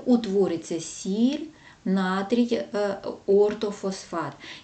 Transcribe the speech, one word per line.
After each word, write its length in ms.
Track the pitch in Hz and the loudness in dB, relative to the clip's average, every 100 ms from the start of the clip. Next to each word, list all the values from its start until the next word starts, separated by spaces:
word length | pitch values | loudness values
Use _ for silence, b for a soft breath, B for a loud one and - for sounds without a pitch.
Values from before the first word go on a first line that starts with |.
утвориться 760 | 254 240 220 196 175 170 - 165 | 4 2 4 2 2 0 -4 -6
сіль, 680 | 165 - 190 202 247 294 311 B B B 190 | -6 -10 -4 2 2 0 -6 B B B -2
натрій, 760 | 190 185 190 196 240 240 233 - | 0 0 -2 0 2 2 0 -4
е, 240 | 208 202 196 - - - | -2 -2 -4 -8 -6 2
ортофосфат, 1080 | 196 208 220 208 196 196 190 - 170 143 - B B | 6 4 2 -4 -4 -6 -8 -8 -6 -6 -8 B B